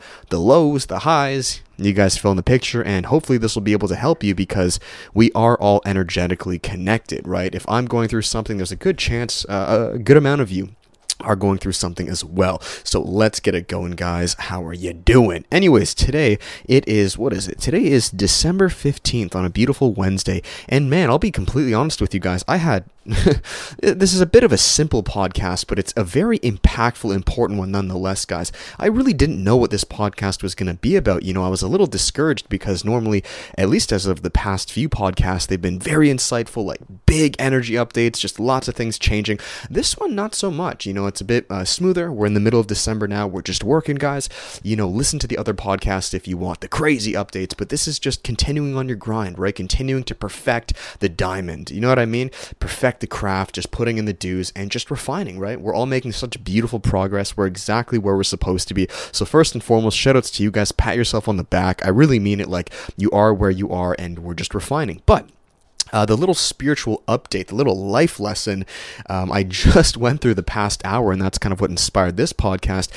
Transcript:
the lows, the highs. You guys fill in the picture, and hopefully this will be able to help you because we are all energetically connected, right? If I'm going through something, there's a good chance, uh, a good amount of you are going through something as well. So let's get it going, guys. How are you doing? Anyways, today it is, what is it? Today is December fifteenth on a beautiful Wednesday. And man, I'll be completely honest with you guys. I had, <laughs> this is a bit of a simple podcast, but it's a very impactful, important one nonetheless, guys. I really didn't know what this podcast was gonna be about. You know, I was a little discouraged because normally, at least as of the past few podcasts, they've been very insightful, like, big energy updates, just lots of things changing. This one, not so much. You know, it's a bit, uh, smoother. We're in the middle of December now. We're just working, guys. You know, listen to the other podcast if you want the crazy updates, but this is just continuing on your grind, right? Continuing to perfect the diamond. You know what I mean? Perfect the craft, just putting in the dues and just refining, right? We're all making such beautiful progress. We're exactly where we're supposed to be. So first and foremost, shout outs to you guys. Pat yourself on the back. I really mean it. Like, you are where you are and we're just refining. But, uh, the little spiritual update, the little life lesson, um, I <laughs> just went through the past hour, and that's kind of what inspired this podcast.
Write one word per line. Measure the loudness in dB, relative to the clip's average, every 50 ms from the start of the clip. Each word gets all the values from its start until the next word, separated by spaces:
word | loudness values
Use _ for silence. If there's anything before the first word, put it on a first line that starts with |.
| -8 -16 -20 -20 -8 -4
the | -2 2
lows, | 6 6 8 8 6 4 2 0 -2
the | -4 -6 -2
highs. | 0 2 2 2 2 0 -2 -2 -4 -4 -6 -8 -12 _ _
You | -2 0 2
guys | 4 4 4 2 2
fill | 2 2 2
in | 2
the | 2
picture, | 2 2 2 2 2 0 -4 -2 -2
and | 0 -2 -2 0
hopefully | 0 0 0 2 2 0 2
this | 2 0 -2
will | 0
be | 2 2
able | 2 2 2 0
to | -2
help | 0 0 0 0 2
you | 0 0 0
because | 0 -2 -2 0 0 2 2 0 -2 -6 -12 -18 -18 -18 -2
we | 2 4 4 4
are | 4 4 4 4 4 4
all | 4 4 4 4 2
energetically | 0 0 0 -2 -2 -2 -2 0 0 -2 -4 -4 -4 -6 -4
connected, | -4 -6 -6 -4 -2 0 0 -2 -2 -6 -10 -8 -6
right? | -4 -4 -2 -2 -4 -4
If | -6 -4 -2
I'm | -2 -2 0
going | 0 0 0 0 0
through | -2 -2
something, | -2 -2 -4 -4 -4 -4 -4
there's | -4 -4 -6
a | -6
good | -2 -2 -2 -2
chance, | 0 -2 -2 -2 -2 -2 -4 -4 -6 -6
uh, | -4 -4 -2 0 2 2 2 2 0 -4
a | 0
good | 2 4 4
amount | 4 4 4 2 0
of | 0 -2
you | -2 -4 -4 -6 -10 -18 _ _ _ _ _ -8 -8 -4
are | -2 0 0
going | 2 2 0 0 0
through | -2 -4
something | -4 -4 -4 -6 -6 -6 -6 -6
as | -6 -8 -8
well. | -4 0 0 2 2 0 -2 -8 -12 -14 -12
So | -6 -2 -2 -2
let's | -2 0 2 2 2 2 0 0
get | 0 0 0
it | 0 -2 -4
going, | -6 -6 -4 -6
guys. | -6 -4 -4 -2 0 0 0 -2 -2
How | -4 -6 -6 -6 -6 -6
are | -8 -8
you | -8 -8 -8
doing? | -8 0 4 6 6 8 6 6 2 -2 -4 0
Anyways, | 2 4 6 6 6 6 4 2 0
today | 0 0 2 2 2 2 2 2 0 -2 -8 -16 -12 0
it | 2 4 4 4
is, | 4 2 2 2 2 0 -2
what | -4 -2
is | -2 -4 -4 -8
it? | -8 -6
Today | -4 -2 0 2 2
is | 4 4 4 2 0
December | -2 0 0 2 2 2 2 2 2 2 2 2
fifteenth | 2 0 -2 -2 -2 -2 -4 -2 -2 -2 -2 -2 -2
on | -2 -2
a | 0
beautiful | 2 2 2 2 2 2 2 2
Wednesday. | 2 2 0 0 0 0 0 -2 -2 -2 -4 -8 -12 -16 -4 0
And | 2 2 2 4
man, | 2 4 4 4
I'll | 4 4
be | 2 0
completely | -2 -2 -2 0 0 0 0 2 2
honest | 2 0 0 -2 -2
with | -2 -2 -2
you | -2
guys. | -2 -2 -2 -2 -2
I | 0 0 2
had, | 2 2 2 0 -2 -6 -14 _ _
<laughs> | -2 0 4 4 4 4 4 0 -6 -12 -12 -14 -14 -8 0
this | 0 2 2 4 2 2 4
is | 2
a | 4
bit | 6 6 6 8
of | 6
a | 6
simple | 4 4 2 2 2 2 2 0 -2
podcast, | -2 -2 -2 -2 -2 -2 0 -2 -2 -2 -2 -4 -4
but | -2 -2 -2
it's | -2 -2 -2
a | -2
very | -2 0 0 2 2 2 2 0
impactful, | 0 -2 2 4 4 4 4 2 0 0 0 -2 -2 -2 -2
important | 0 0 -2 0 0 0 0 0 -2
one | -2 -2
nonetheless, | -2 -2 -2 -2 -4 -2 -2 -2 -2 -4 -4
guys. | -4 -4 -4 -4 -6 -8 -12 -16 -16 -8 -2
I | 0
really | 2 2 2 2 2
didn't | 2 2 2 2 0 0 2
know | 4 4
what | 4 4 2
this | 0 -2 -4
podcast | -6 -4 -2 -2 -2 -2 -2 -2 -2 -2 -2
was | -6 -6 -4
gonna | -4 -4 -4 -2
be | -2 0 2 2
about. | 2 4 2 2 2
You | 0 -2 -2
know, | 0 0
I | 0
was | 0 0
a | 0 0
little | 2 2 2
discouraged | 2 0 -2 -2 -2 0 0 2 2 0 -2 -4 -6
because | -6 -4 -2 -2 -2 -2
normally, | 0 0 0 0 0 0 0 0 -2 -4 -10 -14 -16 -8 -2 0
at | 2 2
least | 4 2 2 2
as | 0 0 0
of | 0 -2 -2
the | -2 -2
past | -2 0 0 -2 -4 -4 -6 -4
few | -4 -4 -2 -2
podcasts, | 0 0 0 0 2 2 2 2 0 -2 -2
they've | -2 -2 -2
been | 0 -2 -2 -2
very | -2 0 4 4 6 6
insightful, | 4 2 0 -2 -2 -2 -4 -4 -6 -6 -6
like, | -4 -6 -8 -12 -18 -20 2 4
big | 4 6 6 4 2 2 0
energy | 0 2 2 0 0 0 0
updates, | 0 0 0 0 2 2 2 0 -2
just | -4 -6 -4 -2
lots | 0 0 0 0 -2 -4
of | -4
things | -4 -4 -4 -4 -2
changing. | 0 2 2 2 0 -2 -4 -4 -6 -10 -14 -14 -12 -6
This | -2 -2 -2 -2 -2 -2
one, | -4 -2 -2
not | -2 -4 -4 -4
so | -4 -4 -4
much. | -2 -4 -4 -6 -6 -6 -8
You | -6 -4
know, | -2 -4
it's | -4 -4 -6
a | -2
bit, | 0 0 0 0 -2
uh, | -6 -4 -2
smoother. | -2 -2 0 2 2 2 0 -2 -4
We're | -2 0 0
in | 2 2
the | 2
middle | 2 4 4 2
of | 2 0
December | -2 -4 -2 -4 -2 -2 -4
now. | -4 -2 -4 -4
We're | -4 -4 -6
just | -6 -6 -6 -4
working, | 0 0 0 0 0 -2 -2
guys. | -2 -2 -4 -4 -4 -6 -8 -10 -14 -16 -16 -16 -8
You | -4 -2 -2
know, | 0 0 0
listen | 0 0 -2 -2 -2 -2
to | -4
the | -4 -4
other | -4 -2 -4
podcast | -4 -4 -2 -4 -2 -2 -2 -2 -2 -2 -2 -4 -6
if | -6 -6
you | -6 -6 -4
want | -4 -6 -6 -8
the | -10 -8
crazy | -4 0 2 2 2 0 0 -2
updates, | -4 -4 -4 -4 -6 -6 -6 -8 -6
but | -8 -6 -4
this | -4 -4 -4
is | -4 -4 -4
just | -4 -4 -4 -4 -4
continuing | -4 -2 0 0 0 0 -2 -2 -2 -2
on | -4 -4 -4
your | -6
grind, | -6 -4 -4 -2 -2 -2 -4 -4 -2
right? | -2 -2 -2
Continuing | -4 -2 -2 -2 0 0 0 -2 -2 -4
to | -6 -8
perfect | -8 -8 -8 -8 -4 -2 -2 -2 0 -2 -4 -6 -6 -8 -12 -6 -4
the | -4 -2
diamond. | 0 -2 -2 -2 -2 -4 -6 -6 -8 -10 -10 -10
You | -4 0
know | 2 4
what | 4 4
I | 4
mean? | 2 0 -2 -2 -4 -8 -12 -16 -16 -10 -8
Perfect | -8 -6 -2 0 0 0 0 -2
the | -6
craft, | -8 -6 -4 -2 -2 0 0 -2 -4 -6
just | -8 -8 -6
putting | -6 -4 -2 -2 -2 -2
in | -2
the | -4
dues | -4 -4 -4 -4 -2 -4 -4 -6 -8
and | -8 -8 -6
just | -6 -6 -6 -6
refining, | -6 -6 -4 -4 -4 -4 -6 -6 -8 -6
right? | -6 -6 -6 -6
We're | -4 -2 -2
all | 0 0
making | 0 0 -2 -2 -4
such | -6 -6 -6 -8 -8 -10 -6
beautiful | -2 0 0 0 0 -2 -2
progress. | 0 0 2 2 0 0 -2 -4 -4 -4 -2
We're | -2 0
exactly | 0 -2 -4 -4 -2 -2 -2 0 0 -2 0
where | 2 2 2
we're | 2
supposed | 0 0 -2 -2 -2 -2 -2 -2 -2 -2
to | -2
be. | -2 -2 -2 -4 -8 -12 -10
So | -6 -4 -2
first | 2 4 4 4 4 0
and | -4
foremost, | 0 2 2 4 4 2 0
shout | 2 2 4 4
outs | 4 2 0
to | -2 -2
you | 0 0
guys. | 2 0 0 2
Pat | 0 0 0 2 0
yourself | 0 0 0 0 0 0 0
on | 0
the | -2 -2
back. | 0 0 2 2 2 0 0 0
I | 2
really | 4 4 4 4 4 2
mean | 2 2 0 0
it. | -2 -2
Like, | -4 -4 -4 -6 -10 -14 -14 -12 -6
you | -2 0 2
are | 4 4 4 4
where | 4 4 2 2
you | 2 0 -2 -4
are | -2 -2 -2 -2 -2 -4
and | -6 -8 -10 -10
we're | -10 -8 -8
just | -8 -6 -6 -6
refining. | -6 -4 -2 -2 -2 -2 -4 -6 0 4
But, | 4 4 4 2 -4 _ _ _ _ _ _ _ _ _ -10 -6 -2 0
uh, | 2 2
the | 4 2
little | 2 2 2 0
spiritual | 0 -2 -2 -4 -2 -2 0 0 0 -2 -4 -4 -4 -2
update, | -2 -2 -2 -2 -4 -6 -6 -6
the | -4 -2
little | 0 2 2 0 0
life | -2 0 2 2 2 2 0 -4
lesson, | -6 -4 -4 -4 -4 -4 -4 -4 -6 -8 -12 -14 -16 -16 -16 -14 -8 -6
um, | -4 -2 -2 0
I | 0 0
<laughs> | 0
just | -2 0 4 6 6 8 8 6 4 2
went | 2 0 0 0 2
through | 2 2 2
the | 2
past | -2 -2 -2 -2 -2 -2 -2 -4 -4
hour, | -2 0 2 2 2
and | 2 2
that's | 0 -2 -2 -2
kind | -2 -2
of | 0 0
what | 0 0
inspired | 0 -2 -2 0 2 2 2 2 2
this | 0 -2 0
podcast. | 0 0 0 0 0 0 0 -2 0 -2 -2 -4 -8